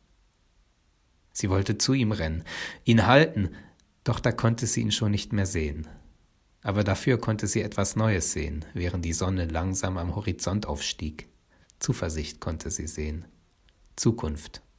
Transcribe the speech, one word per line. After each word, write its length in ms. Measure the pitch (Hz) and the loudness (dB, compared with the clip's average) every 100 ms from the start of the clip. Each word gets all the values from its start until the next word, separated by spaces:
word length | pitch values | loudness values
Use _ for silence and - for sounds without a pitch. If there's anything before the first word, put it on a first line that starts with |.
| _ _ _ _ _ _ _ _ _ _ _ _ _ | _ _ _ _ _ _ _ _ _ _ _ _ _
Sie 180 | - 101 | -4 0
wollte 260 | 95 98 104 | 2 2 0
zu 160 | - | 2
ihm 200 | 135 110 | 2 2
rennen, 320 | 104 80 82 - - - - | 0 -2 -4 -6 -10 -10 -4
ihn 220 | - 113 110 | 4 6 8
halten, 440 | 135 160 107 92 - - _ _ _ | 8 8 4 -2 -2 -20 _ _ _
doch 160 | - 110 | -2 0
da 120 | - | 2
konnte 340 | - 117 113 120 | 2 2 2 0
sie 160 | 117 | 0
ihn 100 | 113 | 0
schon 180 | - 107 | 0 2
nicht 220 | 101 - | 0 0
mehr 140 | 101 92 | 0 0
sehen. 400 | 87 78 76 78 - - _ _ _ _ _ | 0 -2 -4 -10 -14 -20 _ _ _ _ _
Aber 220 | - 101 | -2 0
dafür 340 | 101 95 - 120 | 2 0 2 0
konnte 280 | - 107 101 | 2 -2 0
sie 160 | 110 | 0
etwas 340 | 101 - 98 110 | -2 -2 0 2
Neues 360 | 110 95 - | 2 2 0
sehen, 320 | 76 76 78 - | 0 -4 -6 -8
während 300 | - 87 87 | -4 -2 -2
die 80 | 82 | -2
Sonne 340 | 85 92 95 82 | -2 0 0 -2
langsam 520 | 80 92 95 95 90 | -2 -2 -2 -4 -4
am 160 | 87 | -4
Horizont 520 | 92 95 85 - 104 90 | -4 -4 -2 0 -2 -2
aufstieg. 600 | 73 - - 78 - - _ _ _ _ - | -4 -6 -6 -8 -10 -16 _ _ _ _ -8
Zuversicht 640 | - 123 85 78 76 - | -2 -2 -2 -4 -6 -6
konnte 300 | - 82 - | -6 -6 -6
sie 160 | - 78 | -6 -6
sehen. 400 | - 76 76 - _ _ _ _ _ _ - | -6 -6 -6 -10 _ _ _ _ _ _ 0
Zukunft 680 | 123 117 80 76 - - _ | 0 0 -2 -6 -10 -16 _